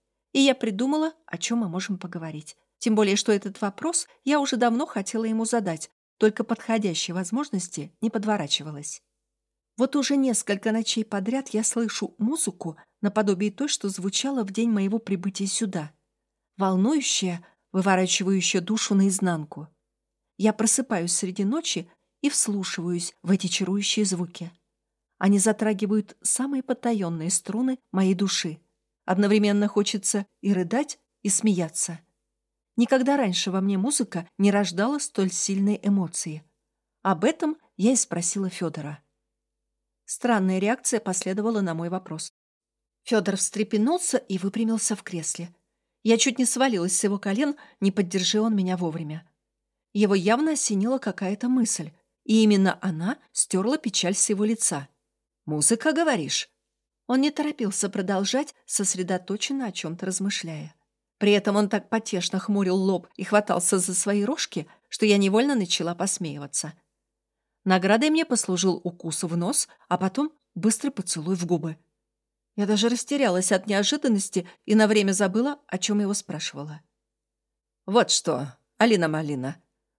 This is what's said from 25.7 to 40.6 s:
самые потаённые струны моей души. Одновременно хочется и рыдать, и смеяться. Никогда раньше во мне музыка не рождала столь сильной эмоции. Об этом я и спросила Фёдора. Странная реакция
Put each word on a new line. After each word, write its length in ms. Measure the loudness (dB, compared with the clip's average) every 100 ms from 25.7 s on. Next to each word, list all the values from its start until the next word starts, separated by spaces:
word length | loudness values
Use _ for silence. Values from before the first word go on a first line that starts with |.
| 0 0 0 -2 -6
самые 400 | -4 -2 -2 -4
потаённые 680 | -4 -2 -2 -2 -2 -4 -2
струны 480 | -4 -2 -2 -2 -4 _
моей 240 | 2 2
души. 460 | 2 0 -2 -4 -8 _ _ _ _ -2
Одновременно 600 | 2 4 4 4 2 2
хочется 600 | 0 0 -2 -2 -4 -4 _
и 100 | 0
рыдать, 460 | 0 2 -2 -2 -8 _ _
и 80 | -2
смеяться. 720 | 2 2 2 0 -4 -6 -8 _ _ _ _ _ _ _ 0
Никогда 400 | 4 4 4 2
раньше 340 | 2 0 -2
во 120 | 0
мне 160 | 0 0
музыка 500 | 0 0 -2 -6 -6 2
не 140 | 4
рождала 480 | 4 2 0 0 0
столь 320 | -4 -2 -2
сильной 500 | 0 -2 0 2 2
эмоции. 640 | 2 2 0 -6 -8 -10 -14 _ _ _ _ _
Об 240 | -2 2
этом 320 | 0 0 -2 -4 _ 0
я 140 | 2
и 40 | 2
спросила 540 | 0 -4 -4 -2 -4
Фёдора. 520 | -4 -6 -6 -10 -12 _ _ _ _ _ _ _ _ _ _ -14
Странная 480 | -4 0 2 2
реакция 400 | 2